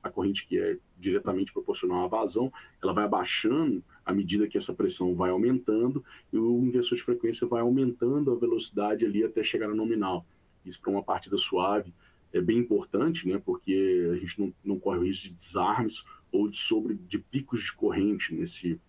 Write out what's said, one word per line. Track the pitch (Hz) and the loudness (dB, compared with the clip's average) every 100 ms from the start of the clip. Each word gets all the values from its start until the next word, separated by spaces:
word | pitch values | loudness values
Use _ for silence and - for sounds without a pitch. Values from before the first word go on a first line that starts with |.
a | 95 | -8
corrente | - 95 101 - | -2 0 0 -2
que | - | -2
é | 92 92 _ - | 0 -2 _ -6
diretamente | 92 95 98 92 95 | 0 0 0 -2 -2
proporcional | - - 98 90 90 | -4 -4 -2 0 0
à | 90 | 0
vazão, | 110 107 104 131 - - _ | 0 0 0 -2 -4 -20 _
ela | 95 | -2
vai | 95 | 0
abaixando | 104 104 90 - 110 139 160 95 - - - | 2 0 0 0 2 2 2 0 -4 -14 -2
à | |
medida | 95 90 104 104 | 0 0 0 0
que | 101 | 0
essa | - | -4
pressão | 90 98 - 90 | 0 0 0 -2
vai | 87 92 | 2 2
aumentando | 92 113 131 123 110 123 139 - - _ | 2 2 2 2 2 2 0 -8 -20 _
e | 110 | 0
o | 113 120 | 2 4
inversor | 127 123 120 120 | 4 2 2 -2
de | |
frequência | - 120 113 113 117 | 0 0 0 0 -2
vai | 120 | 2
aumentando | 117 131 131 120 120 143 143 | 2 4 2 0 0 2 2
a | 117 | 2
velocidade | 117 113 - 104 104 104 | 2 0 -2 -2 0 2
ali | 110 101 | 2 2
até | 110 113 | 0 0
chegar | 107 - 107 | 0 0 -2
no | |
nominal. | 107 110 113 98 87 85 _ _ _ | -2 0 0 0 -2 -6 _ _ _
Isso | 90 90 | -18 -10
pra | - | -2
uma | 98 | -2
partida | - 90 - 95 | -2 -4 -2 -2
suave | - 92 92 104 95 - _ _ _ | 0 0 2 0 -2 -14 _ _ _
é | 90 | -2
bem | 87 113 | 2 2
importante, | 120 104 - 101 147 170 90 | 4 0 0 0 0 0 -2
né? | 98 | -4
Porque | 92 90 - 95 95 90 85 | -2 -4 0 2 4 2 2
a | 90 | -2
gente | 87 - | -4 -4
não, | 98 - | -4 -4
não | 101 95 | -4 -2
corre | 101 90 | 0 0
o | |
risco | 92 95 | 0 -2
de | 95 | -8
desarmes | 87 - 95 98 107 113 - - - _ | -18 -8 -2 0 2 -2 -4 -18 -20 _
ou | 95 104 | 0 0
de | - | -2
sobre, | - 110 107 | 0 0 0
de | 101 90 107 | -6 -4 -8
picos | - 139 135 117 | -4 -6 -4 -6
de | - | -6
corrente | - 107 92 98 104 - | -2 -2 2 2 0 -2
nesse | 160 170 - 175 165 | -4 -6 -4 -4 -4